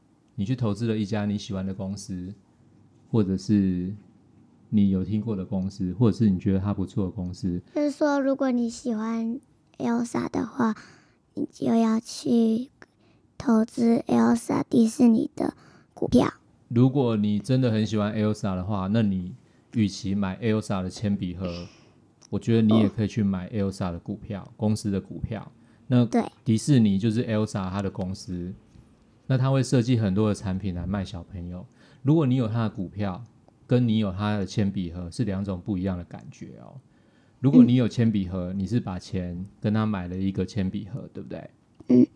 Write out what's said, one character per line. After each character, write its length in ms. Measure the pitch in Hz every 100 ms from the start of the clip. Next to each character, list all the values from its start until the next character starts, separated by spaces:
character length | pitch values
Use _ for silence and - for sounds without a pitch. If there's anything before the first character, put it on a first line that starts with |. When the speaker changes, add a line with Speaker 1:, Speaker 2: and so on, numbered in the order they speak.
| _ _ _ -
Speaker 1:
你 80 |
去 140 | 101 127
投 160 | 110
资 140 | 101 117
了 100 | 110
一 80 | 101
家 200 | 107 104
你 120 | 98
喜 160 | -
欢 120 | 95 95
的 80 |
公 220 | 95 95 98
司， 380 | - 92 92 104 _ _ _ _ _ _ _
或 120 | 117
者 120 | 95 92
是 580 | - 104 95 90 92 107 - _ _ _ _ _ _
你 200 | 107 98
有 140 | 95
听 160 | 90 107
过 160 | 113 98
的 80 |
公 260 | 92 95 95
司， 240 | - 92
或 180 | 90 120
者 60 | 92
是 120 | 110
你 100 | 90
觉 140 | 98
得 60 | 95
它 140 | 104
不 120 | 98 90
错 200 | - 92
的 60 |
公 220 | - 90
司。 280 | 90 95 87 - 302
Speaker 2:
就 60 |
是 100 | 294
说， 280 | 277 302 285
如 160 | 269 269
果 160 | 269
你 180 | 240 233
喜 240 | 233 247
欢 460 | 214 220 226 226 254 - _ _ -
Elsa 520 | 247 240 233 - 240
的 140 | 277 247
话， 300 | 269 233 214 - - _ _ _
你 140 | - -
就 220 | - 247 226
要 240 | 226 226
去 680 | - - 269 233 226 220 262 _ - _ _ _ _ -
投 280 | - 220 226
资 380 | - 233 233 -
Elsa 560 | 240 233 233 - 285 -
迪 180 | 254 220
士 200 | - 240
尼 220 | 226 - -
的 200 | - - - - _
股 140 | - -
票。 260 | - - - _ _ _
Speaker 1:
如 200 | 113 127
果 260 | 139 120 110
你 240 | 104 104
真 200 | - 131
的 120 | 127
很 120 | 110
喜 140 | 107 107
欢 160 | 104 107
Elsa 400 | 107 104 101 92
的 80 |
话， 240 | 92 104 92
那 140 | 113
你 320 | 104 92 90 123 _ _ _
与 140 | 120 101
其 260 | - 98
买 240 | 101 95 92
Elsa 440 | 117 107 - 98
的 60 | 92
铅 280 | - 104 98
笔 160 | 92
盒， 340 | 87 92 87 87 - _ _ _ _ _
我 80 | 101
觉 180 | 117 113
得 60 |
你 160 | 110 110
也 80 | 104
可 160 | -
以 40 | 101
去 160 | -
买 260 | 98 95 90
Elsa 420 | 110 98 - 95
的 60 | 85
股 180 | - 98
票， 280 | - 98
Speaker 2:
哦。 100 | - -
Speaker 1:
公 200 | 107 107
司 160 | 104
的 100 | 95
股 180 | - 87
票。 320 | - 85 - - _ _ -
那 180 | 123 117
Speaker 2:
对。 180 | 226 - - -
Speaker 1:
迪 100 | 110
士 240 | - 135
尼 200 | 107 95
就 100 | 113
是 160 | 110 113
Elsa 460 | 107 107 107 92
她 100 | 98
的 80 | 98
公 240 | - 92
司， 400 | 95 - 90 87 104 _ - _ _ _ _ -
那 100 | 131
她 140 | 135
会 140 | 135
设 180 | 123 131
计 160 | 117 120
很 160 | 104
多 160 | 95 107
的 60 | 98
产 240 | 101 92
品 160 | 95 87
来 100 | 85
卖 180 | 101
小 200 | 90 85
朋 240 | - 92 87
友。 180 | 90 - _ _ _
如 100 | 131
果 140 | 165 135
你 80 | 131
有 120 | 110
她 160 | 117
的 60 | 110
股 180 | 104 85
票， 380 | 92 101 90 117 _ _ _ -
跟 220 | 123 120
你 100 | 110
有 140 | 101
她 260 | 92 104 104
的 80 | 92
铅 260 | - 98
笔 200 | 98 87
盒 180 | 87 87
是 140 | -
两 200 | 107 95
种 160 | 98 90
不 160 | 101 92
一 60 |
样 160 | 95 90
的 60 |
感 200 | 85 - -
觉 300 | - - 57
哦。 180 | 58 - _ _ _ _ _ _
如 120 | 131
果 120 | 127
你 120 | 120 127
有 120 | 110
铅 240 | - 113
笔 160 | 101 90
盒， 260 | 95 90
Speaker 2:
嗯。 60 | 98
Speaker 1:
你 80 | 95
是 120 | 117
把 200 | - 92
钱 440 | - 92 90 87 98 -
跟 140 | 110
她 140 | 110 107
买 200 | 98 90
了 80 | 92
一 160 | 98
个 140 | 95 92
铅 240 | 101 92
笔 180 | 101 101
盒， 160 | 127 -
对 120 | 107
不 40 | -
对？ 220 | 85 - _ _ _ -
Speaker 2:
嗯。 180 | 123 127